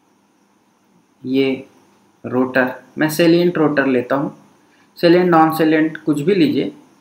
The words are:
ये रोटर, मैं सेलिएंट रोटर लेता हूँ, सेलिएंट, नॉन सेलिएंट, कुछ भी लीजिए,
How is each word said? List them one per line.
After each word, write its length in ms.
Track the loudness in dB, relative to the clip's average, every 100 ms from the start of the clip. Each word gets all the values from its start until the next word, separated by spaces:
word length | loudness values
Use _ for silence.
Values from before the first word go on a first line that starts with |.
| _ _ _ _ _ _ _ _ _ _ _ _ -4
ये 420 | -2 -2 -4 -10 _ _ _ _ _ -6
रोटर, 580 | -2 -2 -2 -6 -6 -16 -6
मैं 120 | -4
सेलिएंट 480 | 0 2 2 2 0
रोटर 280 | 0 0 0
लेता 300 | -2 -2 -4
हूँ, 220 | -6 -10 _ _ _ _ _ -2
सेलिएंट, 320 | 2 4 4
नॉन 260 | 4 2 2
सेलिएंट, 420 | 0 2 0 -4
कुछ 240 | -4 -2
भी 140 | 0 0
लीजिए, 380 | 0 0 -6 -10 _ _